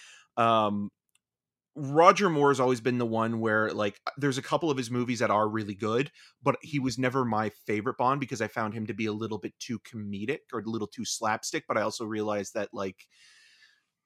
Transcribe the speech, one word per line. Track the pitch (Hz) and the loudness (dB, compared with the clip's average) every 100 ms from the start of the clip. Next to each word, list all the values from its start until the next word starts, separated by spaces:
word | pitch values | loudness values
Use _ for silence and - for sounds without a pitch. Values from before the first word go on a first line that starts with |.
| - - _ - | -20 -20 _ 0
Um, | 117 113 104 104 101 - _ _ _ _ _ _ _ | 4 4 4 0 -4 -10 _ _ _ _ _ _ _
Roger | 156 135 147 180 185 196 | -10 0 6 6 6 4
Moore | 151 143 | 4 4
has | 131 | 6
always | 127 123 | 2 2
been | 127 123 | 0 0
the | 117 | 0
one | 113 113 113 | 0 0 0
where, | 110 107 110 | 2 2 2
like, | 101 104 - - - | 0 -2 -4 -8 -2
there's | 143 127 | -2 -2
a | |
couple | - 147 165 | -2 0 2
of | 131 | 0
his | 117 | -2
movies | 123 123 117 | -2 -2 0
that | 110 | 2
are | 104 107 | 4 2
really | 110 104 | 0 -6
good, | 92 107 120 147 - - _ | -4 -2 0 -2 -8 -20 _
but | 131 - | -2 -2
he | 160 147 | -4 -4
was | 127 123 | -2 -2
never | 127 135 | 0 0
my | 120 107 107 | 0 0 0
favorite | - - 107 117 117 | -4 -4 -2 -2 0
Bond | 123 143 | 2 2
because | 120 113 | -2 -4
I | 107 | -4
found | 120 110 | -4 -4
him | 113 107 | -4 -6
to | |
be | 104 110 | -4 -4
a | |
little | 107 110 107 | -4 -6 -6
bit | - - | -10 -12
too | - 110 | -10 -10
comedic | - 113 101 101 107 160 _ | -10 -10 -8 -6 -6 -6 _
or | 120 | -8
a | 110 | -4
little | 113 104 | -6 -6
too | - 104 | -8 -8
slapstick. | - 110 110 - 160 - | -2 -2 -2 -4 -6 -2
But | 117 | 0
I | |
also | 107 - 110 | 0 -2 -6
realized | 107 107 104 98 | -4 -2 -2 -4
that, | 110 101 | -6 -6
like, | 98 98 - _ _ - - _ _ - _ _ _ | -6 -8 -8 _ _ -20 -20 _ _ -20 _ _ _